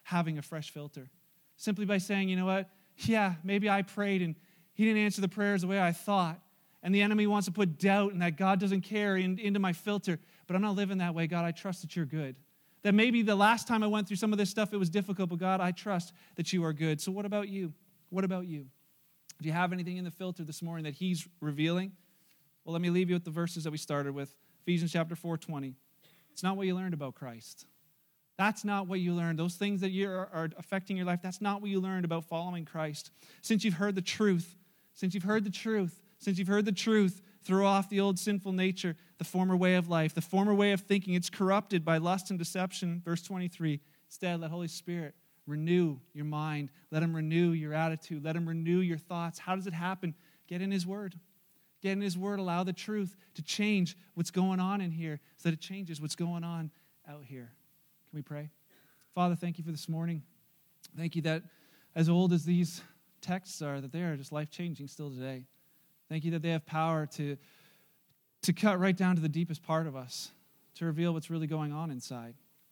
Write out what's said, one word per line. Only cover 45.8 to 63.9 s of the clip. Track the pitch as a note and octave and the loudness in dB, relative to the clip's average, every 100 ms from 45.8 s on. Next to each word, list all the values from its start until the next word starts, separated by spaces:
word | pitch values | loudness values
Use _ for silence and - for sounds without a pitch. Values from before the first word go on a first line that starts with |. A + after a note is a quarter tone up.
| E3+ C3 - | 4 0 -8
your | D3 | -8
mind. | D3+ D3+ D#3 D3+ C#3+ _ - | -4 -2 -2 -2 -6 _ -6
Let | D#3 | 0
him | E3 | 0
renew | D#3+ D#3 E3 F3 | 0 0 4 4
your | E3 D3+ | 2 0
attitude. | D#3 D#3+ D#3+ - D#3 | 0 0 -2 -6 -6
Let | D#3 D#3+ | -4 -2
him | E3 | -2
renew | E3 E3 F3+ | -2 2 4
your | F3+ D#3+ | 4 0
thoughts." | - F3 E3+ - | -4 -6 -6 -6
How | - F#3+ | -4 -4
does | F#3+ | -2
it | |
happen? | E3 F3 F#3 F3 D3+ _ _ - | -4 -4 -4 -6 -8 _ _ -10
Get | F3+ | -4
in | G3 | -2
his | G3 F3 | 0 -2
word. | G3+ G3+ E3+ - _ _ _ _ _ | -6 -8 -12 -20 _ _ _ _ _
Get | F#3+ | -2
in | G3 | 0
his | G3+ F3 | 0 -2
word, | G3 G3+ | -2 -2
allow | F#3 F3 | 0 0
the | F#3 | 0
truth | F3 - G#3+ F#3+ - _ - | -4 -4 -4 -4 -6 _ -12
to | |
change | D#3 - G#3 G#3 E3 - _ | -6 0 2 4 2 -2 _
what's | - E3 | -6 -4
going | F#3 F#3+ F#3 | 2 2 2
on | F#3 G3+ | 0 -2
in | F3+ | -2
here | D#3+ D#3+ D3 _ _ | -4 -6 -8 _ _
so | E3+ | -2
that | |
it | D#3+ | -2
changes | - G3 F3+ D3+ | -4 -10 -10 -8
what's | D3+ - | -8 -4
going | E3+ E3+ | -4 -4
on | E3+ E3 D#3+ - _ _ - | -6 -6 -8 -12 _ _ -20
out | D3 C#3 | -18 -16
here. | C3+ A#2+ - _ _ _ _ _ | -16 -16 -20 _ _ _ _ _
Can | D#3 | -12
we | |
pray? | C#3+ D3 D3+ _ _ _ _ _ _ - | -8 -8 -10 _ _ _ _ _ _ 0
Father, | F3+ E3+ | 2 2
thank | F3 E3+ | -2 -6
you | |
for | E3 | -6
this | D#3 - | -8 -4
morning. | D#3+ E3+ D#3+ - _ _ _ _ _ - - | -4 -2 -4 -8 _ _ _ _ _ -18 -6
Thank | E3 E3+ | -4 -2
you | |
that | D#3+ D#3+ - _ _ _ _ E3 | -2 -2 -4 _ _ _ _ 0
as | E3 | 4
old | E3+ F#3 | 6 6
as | F3 D3+ | 4 4
these | F3 E3+ - - _ _ _ | 2 2 -2 -18 _ _ _
texts | - F#3 F#3 - | -6 -6 -6 -8
are, | D3 C#3 | -6 -6
that | C3+ | -6